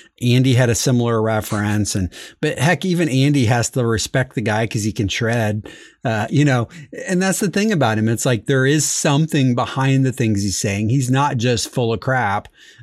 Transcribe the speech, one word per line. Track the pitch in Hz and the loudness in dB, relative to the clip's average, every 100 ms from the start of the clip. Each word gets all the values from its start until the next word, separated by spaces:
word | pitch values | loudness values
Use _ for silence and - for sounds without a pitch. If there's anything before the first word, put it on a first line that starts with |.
| - - | -20 -4
Andy | 120 123 131 | 2 4 4
had | 123 123 | 4 4
a | 113 | 2
similar | 143 123 120 113 | 2 2 2 0
reference. | 110 110 104 104 104 104 101 | 0 -2 -2 -2 -2 -2 -2
And, | 107 87 - - - | -2 -4 -6 -20 -6
but | 151 - | -4 0
heck, | 143 175 190 | 0 0 0
even | 170 156 | 0 0
Andy | 131 139 143 110 | 2 2 4 2
has | 120 110 | 2 0
to | 135 117 | -2 0
respect | 110 - 135 127 | 0 -2 -2 -2
the | - | -4
guy | 110 107 113 | -2 -2 -2
'cause | 117 107 | -2 -4
he | |
can | - 101 | -2 -4
shred, | - 113 120 107 104 - - - _ 127 | -2 -2 0 -2 -4 -8 -18 -20 _ -4
uh, | 110 110 | -4 -2
you | 139 147 | 2 2
know, | 127 113 170 147 - - | 2 -2 -8 -18 -12 -4
and | 180 | -2
that's | 190 180 | 0 0
the | 196 | -2
thing | 196 214 | 0 0
about | 185 117 110 | 2 2 2
him. | 110 | 0
It's | 120 139 | 0 0
like, | 117 - | -2 0
there | 135 131 | 0 2
is | 151 - | 2 0
something | - 165 139 160 147 131 123 | -2 0 2 2 2 2 0
behind | 117 131 135 135 131 | -2 -2 0 2 2
the | |
things | 120 117 101 | 0 0 0
he's | 101 92 | -2 -2
saying. | 107 98 107 | -2 -2 0
He's | 139 123 | 0 0
not | 135 143 131 | 0 0 0
just | 123 117 - | 0 0 -2
full | - 117 | -2 -2
of | 113 | -2
crap. | - 131 107 101 - _ - - | -2 0 0 -2 -6 _ -20 -18